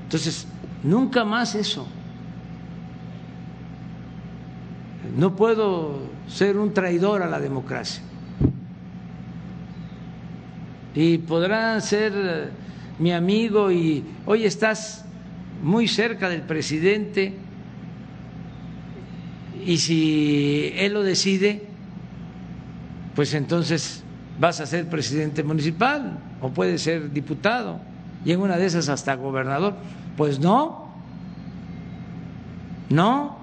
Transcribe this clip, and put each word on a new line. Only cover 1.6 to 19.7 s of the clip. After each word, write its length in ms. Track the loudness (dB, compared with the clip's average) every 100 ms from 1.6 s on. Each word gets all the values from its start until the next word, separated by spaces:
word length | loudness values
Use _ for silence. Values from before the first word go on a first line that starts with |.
| -2 -2 -6 -10 -12 -12 -12 -12 -12 -12 -12 -12 -12 -12 -12 -12 -12 -12 -12 -12 -12 -12 -12 -12 -12 -12 -12 -12 -12 -12 -12 -12 -12 -10 -4 4
No 180 | 4 6
puedo 680 | 6 6 4 2 0 -4 -6 -10 -10
ser 300 | 2 4 6
un 140 | 4
traidor 520 | 2 4 4 4 4
a 40 | 2
la 120 | 0
democracia. 640 | -2 -2 -4 -4 -4 -8 -10 -12 -12 4 4 4 -8 -12 -12 -12 -12 -12 -12 -10 -10 -10 -10 -10 -10 -12 -12 -12 -12 -12 -12 -12 -12 -12 -6
Y 240 | 4 6 6
podrá 640 | 4 2 4 4 4 2
ser, 320 | 2 2 4 2
eh, 340 | 0 0 -4 -8 -12 -12 -12 0
mi 120 | 2
amigo 600 | 4 4 4 6 4 6
y, 340 | 6 4 2 -2 -8 2
"Oye, 180 | 4 4
estás 580 | 4 2 2 -4 -12 -14 -14 -14 -14 -12 -4
muy 240 | 2 4 4
cerca 420 | 4 2 2 0
del 120 | -2
presidente, 920 | -2 -2 0 2 4 4 2 0 0 -2 -12 -14 -14 -12 -12 -12 -12 -12 -12 -12 -12 -12 -12 -12 -12 -12 -12 -10 -10 -12 -10 -6
y 120 | 2